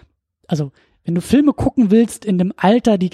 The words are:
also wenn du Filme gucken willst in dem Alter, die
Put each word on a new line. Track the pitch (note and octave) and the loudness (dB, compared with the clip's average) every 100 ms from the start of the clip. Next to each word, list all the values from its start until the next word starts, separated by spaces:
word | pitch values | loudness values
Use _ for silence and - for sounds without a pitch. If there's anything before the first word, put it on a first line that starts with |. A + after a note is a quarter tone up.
| _ _ _ _ - | _ _ _ _ -8
also | D#3 C#3+ - _ _ | -6 -6 -10 _ _
wenn | - | -8
du | E3+ | -6
Filme | - B3+ D4 | 0 2 2
gucken | - C#4 - G#3+ | 0 -2 0 2
willst | A3 A#3 - | 2 2 -4
in | G#3 F#3 | -4 -2
dem | F3+ - | -2 -2
Alter, | F#3 A#3+ A#3 G3+ | 0 2 0 0
die | F3+ | -2